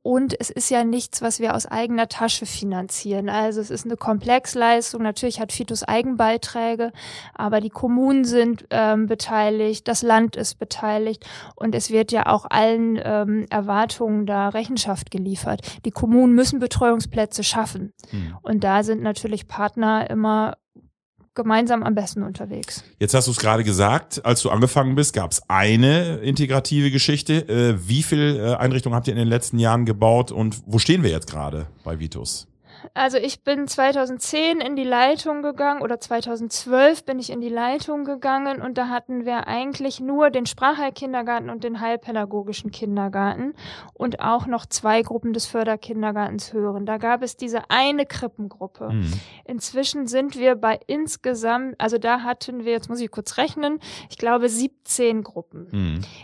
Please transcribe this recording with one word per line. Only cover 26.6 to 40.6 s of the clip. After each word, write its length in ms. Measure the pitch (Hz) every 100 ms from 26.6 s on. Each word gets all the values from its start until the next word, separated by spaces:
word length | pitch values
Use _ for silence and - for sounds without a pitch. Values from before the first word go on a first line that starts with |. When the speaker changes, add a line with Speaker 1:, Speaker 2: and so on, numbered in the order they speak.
| 131 147 143
Speaker 2:
Geschichte. 580 | 131 - 147 - 156 156
Äh, 400 | 113 120 104 87
wie 140 | 127
viel, 340 | 156 147 147 143
äh, 140 | 110
Einrichtungen 420 | 120 127 127 120 117
habt 120 | 123
ihr 60 |
in 40 | 113
den 120 | 113
letzten 280 | 117 - 117
Jahren 280 | 117 117 117
gebaut 460 | 104 110 117 120
und 300 | - 110 107 -
wo 100 | 113
stehen 240 | - 185
wir 80 | 127
jetzt 160 | 78 -
gerade 400 | 76 73 76 76 -
bei 140 | - 80
Vitus? 500 | 78 71 58 - - _ _ - - -
Speaker 1:
Also 220 | 269 254
ich 280 | 247 - -
bin 240 | 285 277
zweitausendzehn 880 | - 269 277 254 254 - 302 320 330
in 160 | 262 277
die 80 |
Leitung 580 | 262 240 262 302 311 294
gegangen 400 | 294 262 285 285
oder 200 | 226 240
zweitausendzwölf 1040 | - 233 233 233 226 - - 254 277 320 -
bin 120 | 262
ich 120 | 240
in 100 | 240
die 80 | 240
Leitung 560 | 233 240 285 302 294
gegangen 580 | 277 277 269 269 277 269
und 160 | 254 247
da 120 | 247
hatten 360 | 247 240 254 233
wir 220 | 240 -
eigentlich 540 | 233 269 269 269 254
nur 300 | 254 277 294
den 140 | 254 240
Sprachheilkindergarten 1040 | -